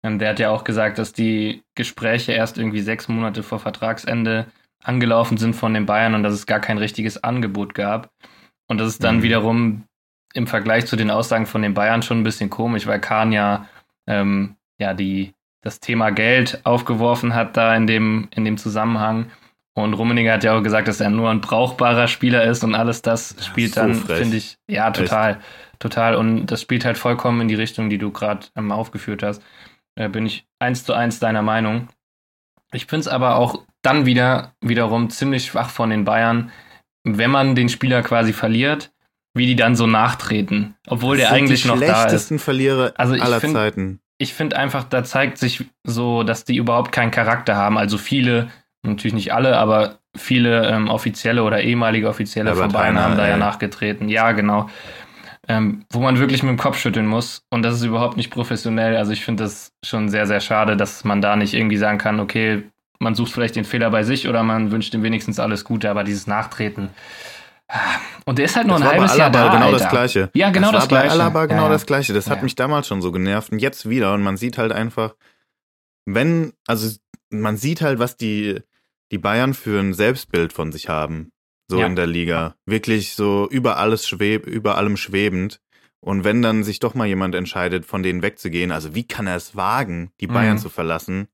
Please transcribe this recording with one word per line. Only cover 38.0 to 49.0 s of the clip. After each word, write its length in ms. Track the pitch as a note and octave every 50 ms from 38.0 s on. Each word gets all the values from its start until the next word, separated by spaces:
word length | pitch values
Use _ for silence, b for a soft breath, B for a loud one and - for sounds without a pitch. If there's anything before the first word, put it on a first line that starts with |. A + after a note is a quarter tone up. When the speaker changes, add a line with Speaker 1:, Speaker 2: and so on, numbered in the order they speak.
Speaker 1:
quasi 320 | A#2 - A#2+ A#2 A#2 A2 G#2+
verliert, 580 | - - A2 A2 A2+ B2+ C#3+ D3+ C#3+ - - _ _ _ _ _ _ _ _ _
wie 120 | A#2 B2
die 100 | B2 B2+ A#2+
dann 180 | A#2 A#2 B2
so 100 | A2+ A#2 A2+
nachtreten, 880 | A2+ A2 A2 A#2+ - - - - A2 G#2+ G2+ F#2 G2+ G#2 G#2 G#2 - _ _ -
obwohl 300 | B2+ A#2 A#2+ B2+ C#3 C#3
Speaker 2:
Das 80 | B2+
Speaker 1:
der 40 | A2 A#2+
Speaker 2:
sind 20 | C3
Speaker 1:
eigentlich 240 | C#3 C3+ C3 A#2+ -
Speaker 2:
die 40 | B2
Speaker 1:
noch 120 | A#2 B2
da 60 | C3+
ist. 60 | -
Speaker 2:
schlechtesten 480 | G#2+ A2 A2+ A2 A2 - - - D#3 D3
Verlierer 540 | - - C3+ C3 C3+ C#3 C3+ C3 B2+ A#2+ -
Speaker 1:
Also 180 | - B2 B2 C3
ich 60 | B2
Speaker 2:
aller 200 | - B2 A#2+ A2+
Speaker 1:
find, 120 | A2+ D3 D#3
Speaker 2:
Zeiten. 460 | A#2 G#2+ G#2+ - - F#2+ F#2+ F#2+ - _ _ _ _
Speaker 1:
ich 160 | C3+ C3 -
find 200 | - D#3+ D3+ -
einfach, 320 | C3+ C3+ C#3 C3 C#3 B2
da 180 | - - B2+ A#2+
zeigt 340 | - - C3+ C#3 C#3 - -
sich 280 | - B2 A#2+ - B2+ - _ _ _
so, 400 | - A#2 A#2 A#2+ A#2+ A#2+ A#2 A#2
dass 220 | G#2+ A2+ - -
die 100 | - B2
überhaupt 380 | A#2 A#2 A#2+ A#2 A#2+ A#2+ - -
keinen 180 | - A#2+ A2+
Charakter 440 | - - A#2 A2 A#2 B2 - - G#2
haben. 220 | G2+ G2+ G#2 G#2+ A2
Also 200 | G#2 G2+ G#2+ G#2
viele, 520 | - - C3+ C#3 B2+ B2 A#2+ A#2 A#2 A#2+ B B B B _ _ -
natürlich 300 | - G#2+ G#2